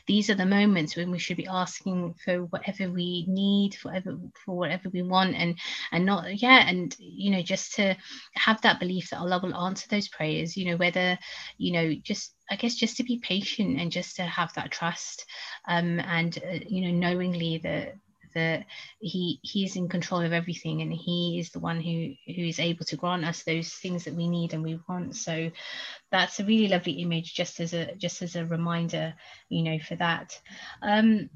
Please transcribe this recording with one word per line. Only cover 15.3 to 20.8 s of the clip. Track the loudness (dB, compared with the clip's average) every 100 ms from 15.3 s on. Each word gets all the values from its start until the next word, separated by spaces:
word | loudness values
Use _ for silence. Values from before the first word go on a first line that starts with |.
| -14 -12 -10 0
um, | 2 2 0
and, | 0 0 0 -2
uh, | -6 -8 -4
you | -2 2
know, |
knowingly | 2 2 2 0 0 -2 -2
that, | -2 -4 -6 -12 _ _ -8
that | -2 0 0 -4 -16 -18 -10
he, | -6 -2 -2 -4
he | -4 -2 -2
is | -2
in | -2
control | -2 -2 0
of | 2
everything, | 0 -2 -6 -4 -4